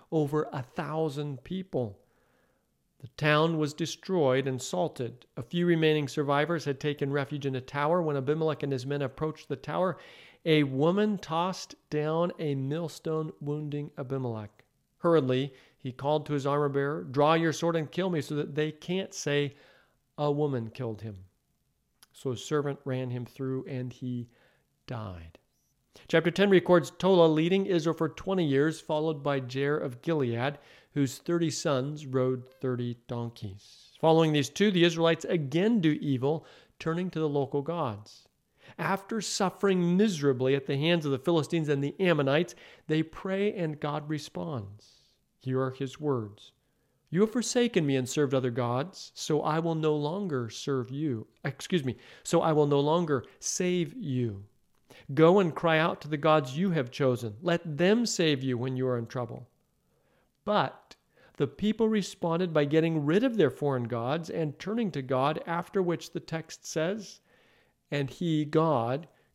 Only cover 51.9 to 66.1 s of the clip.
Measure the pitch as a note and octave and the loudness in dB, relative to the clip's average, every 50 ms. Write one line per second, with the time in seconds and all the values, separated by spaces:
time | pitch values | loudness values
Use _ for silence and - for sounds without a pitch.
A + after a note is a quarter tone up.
51.9 | A2 - - - - - - - - E3 D#3+ E3 D3+ D3+ D3+ C#3+ C#3+ C#3+ C#3+ D3 | -6 -6 -10 -20 -20 -16 -6 0 2 2 4 4 4 4 4 4 4 4 4 4
52.9 | D#3+ F3 F3 D3+ C#3+ A#2+ - - - _ - - - - F#3 F3+ F3+ F3+ E3 D3+ | 2 2 2 2 0 -2 -2 -6 -18 _ -8 -6 -4 -2 -2 0 0 0 -2 -2
53.9 | - C4 G#3 D3 B2+ B2 A#2+ A2+ G2+ G2 G2+ - _ _ _ _ _ _ _ _ | -4 -10 -6 -4 -2 0 0 -2 -4 -6 -12 -18 _ _ _ _ _ _ _ _
54.9 | - - - - C3+ D3 D#3 E3 F#3 G#3 F#3+ D#3+ C#3+ - - E3 D#3+ D#3 D#3+ F3 | -20 -20 -14 -6 4 6 6 8 8 6 4 2 0 0 0 2 2 4 2 0
55.9 | G3+ - - D3 D#3 C#3+ D3 D#3+ D#3 D#3 C#3 C3 C3 D#3 F#3+ G3 E3+ D#3 B2+ A#2+ | -2 -6 -8 -6 -6 0 4 4 4 4 4 0 -4 -2 0 0 0 0 -2 -4
56.9 | - - C#3+ C3 B2 A2 A#2 A2 G#2 A#2 F3 F3 E3+ E3+ - E3 D3 C#3+ F3 F#3 | -2 0 2 2 2 0 -2 -8 -10 -6 -2 0 0 0 -2 -4 -2 2 4 4
57.9 | G#3+ A#3+ A#3 - - - E3+ D#3 C#3+ B2+ C3+ C3 B2 A2+ B2 C3+ C3 B2+ B2+ B2+ | 4 4 2 0 0 0 2 2 2 0 0 -2 -2 -2 -2 -4 -2 -2 0 0
58.9 | B2 A#2+ A2+ A2+ - C3 A#2+ A#2 A#2+ B2+ B2 _ _ _ _ _ _ _ _ _ | 0 -2 -4 -6 -6 -6 -6 -6 -8 -14 -16 _ _ _ _ _ _ _ _ _
59.9 | _ _ _ _ _ _ _ _ _ _ - G#3 G#3 G3 C#3 - - - _ _ | _ _ _ _ _ _ _ _ _ _ -4 0 2 2 2 0 -2 -10 _ _
60.9 | - _ _ _ _ _ - - _ - D3 A#2+ - - G3+ G#3+ G#3+ G#3+ A3+ A3 | -20 _ _ _ _ _ -20 -20 _ -2 -2 -2 -2 -2 0 0 2 2 2 2
61.9 | A3 G#3 F#3 - - - - E3+ E3 E3+ F#3 F3 D#3 D3+ D3 C#3+ D3+ D#3+ D#3+ E3 | 2 0 -2 -2 -6 -6 -2 -2 0 0 -2 0 2 2 2 4 4 4 4 4
62.9 | E3 D#3 C#3+ C#3+ E3 G#3+ B3+ C4+ A3+ G#3 D#3+ B2+ - - D3 C#3+ C3+ B2+ A#2+ A2+ | 2 0 0 2 2 4 2 2 4 4 4 4 4 0 -2 0 0 0 -2 -2
63.9 | A#2+ A2+ A#2 B2+ D3+ E3+ D#3+ - - E3+ D#3+ D3 C#3 - - F#3+ A3 A#3+ A#3 F#3 | -4 -4 -2 -2 -2 -4 -4 -6 -4 -4 -4 -4 -4 -8 -8 -6 -4 -2 -2 -2
64.9 | D3 C#3+ C3 B2+ C3+ B2+ C3 D3 D#3 E3+ - F3+ E3 F3 F3 - - G3 F#3 F3 | -4 -6 -4 -2 0 2 2 2 0 -2 -4 -6 -6 -6 -6 -2 -2 0 0 0
65.9 | E3 D#3+ - - | 0 -4 -6 -10